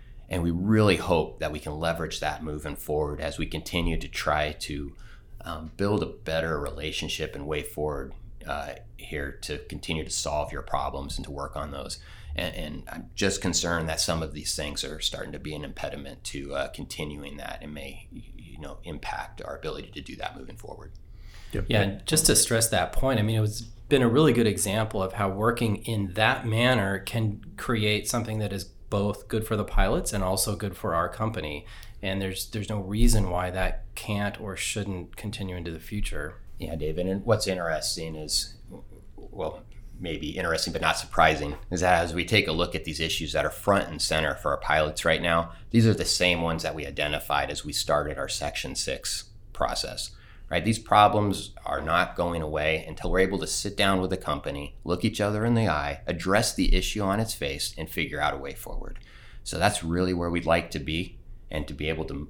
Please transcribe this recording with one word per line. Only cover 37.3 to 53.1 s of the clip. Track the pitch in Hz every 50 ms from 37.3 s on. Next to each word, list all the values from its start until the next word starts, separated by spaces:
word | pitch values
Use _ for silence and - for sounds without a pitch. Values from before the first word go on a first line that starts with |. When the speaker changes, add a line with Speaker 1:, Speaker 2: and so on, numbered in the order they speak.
| 110 104 -
Speaker 1:
interesting | 101 92 90 85 82 80 76 - - - - 82 80 80
is, | 78 76 73 - - - - - - - - 92 - - - - - - - -
well, | - - - - - 85 76 - - - - - - - - - 80
maybe | 82 85 80 76 78 73 -
interesting | 92 87 85 82 80 - - 80
but | - 82
not | 80 80 -
surprising, | - - - - 82 78 80 73 73 71 73 - - -
is | 90 85
that | 87 90 90 82 85
as | 82 80
we | 87 85
take | - 110 104 - 80
a | 80
look | 82 85 - -
at | 80 -
these | 82 78 73
issues | 82 80 - - 80 71 73
that | 76 71
are | 76
front | - - - 101 101 98 - -
and | 82 73
center | - - 82 78 78 73 67
for | - - 73 71
our | -
pilots | - - 73 78 78 78 78 - -
right | 85 80 80
now, | 82 85 82 85 82 - - - - -
these | - 117 113
are | 113 104
the | - 82
same | - - - 90 90 87 85 85
ones | 85 82 80 82
that | 80 76
we | 80 71
identified | 69 73 73 73 76 76 73 - - 76 71 71 69
as | 73 73 -
we | 76 71
started | - - - 76 73 73 76 71 67
our | 67 67
Section | - - 73 71 - - - 69 67
six | - - - 65 65 - - - - - - - - - - -
process, | - - - - - - - - - - - - - - - - - - -
right? | - 87 82
These | 107 113 -
problems | - - 113 104 104 104 107 107 104 101 92 - - - - - -
are | - 71 69 73
not | 78 82 87 92 - -
going | - 87 87 85 82
away | 80 76 76 76 76 78 78 80 80
until | 80 76 - - 87